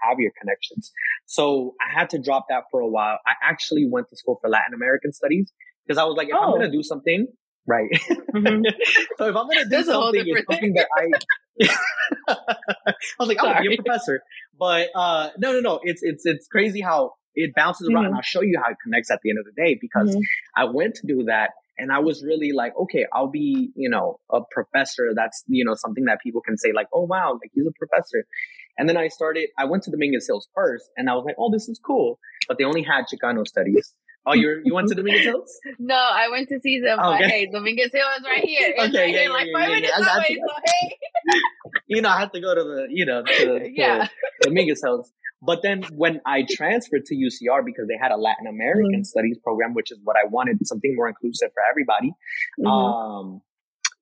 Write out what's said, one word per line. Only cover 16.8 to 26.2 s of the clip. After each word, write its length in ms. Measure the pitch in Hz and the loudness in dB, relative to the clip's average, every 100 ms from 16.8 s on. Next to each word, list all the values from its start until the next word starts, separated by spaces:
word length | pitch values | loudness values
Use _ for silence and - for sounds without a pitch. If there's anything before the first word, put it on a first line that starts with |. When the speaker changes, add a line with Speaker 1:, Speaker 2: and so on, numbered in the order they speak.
Speaker 1:
how 320 | 185 156 127 - _ | 0 2 0 -4 _
it 180 | 147 160 | -4 0
bounces 340 | 151 165 180 180 | 2 2 2 2
around, 160 | 226 | 2
and 80 | 196 | 2
Speaker 2:
Mm-hmm. 40 | 202 | 0
Speaker 1:
I'll 60 | |
show 200 | - - | -2 0
you 180 | 202 160 | 2 2
how 80 | 120 | 0
it 60 | 107 | -4
connects 280 | 117 117 - | -2 -2 0
at 100 | 107 | -2
the 80 | 107 | 0
end 80 | 107 | -2
of 60 | |
the 80 | 104 | -6
day, 260 | 110 165 117 | 0 0 0
because 340 | 120 113 104 | -2 0 2
Speaker 2:
Mm-hmm. 460 | 101 104 - - - | 2 -2 -4 -4 -2
Speaker 1:
I 20 | |
went 300 | 127 131 202 - | 0 0 -2 -4
to 100 | 143 | -2
do 180 | 131 | 0
that, 260 | 113 110 107 - _ - | 2 2 0 -4 _ -10
and 140 | 131 | -2
I 60 | 139 | 2
was 240 | 160 143 | 2 -2
really 280 | 143 156 147 | -2 -2 0
like, 200 | 139 120 - | 0 -2 -4
"Okay, 300 | 190 139 110 | -2 0 0
I'll 180 | 127 135 | 0 -2
be, 400 | 151 143 135 123 | 0 0 0 0
you 140 | - 131 | -2 0
know, 280 | 107 90 - - | 0 0 -4 -4
a 100 | 117 - | -4 -2
professor." 600 | 117 - 135 131 - 117 | -6 -2 -2 -2 -2 -2
That's, 280 | 110 113 - - | 0 -2 -4 0
you 180 | 131 | 2
know, 100 | 117 | 2
something 300 | 110 117 110 127 | -2 -4 -2 0
that 140 | 107 | 0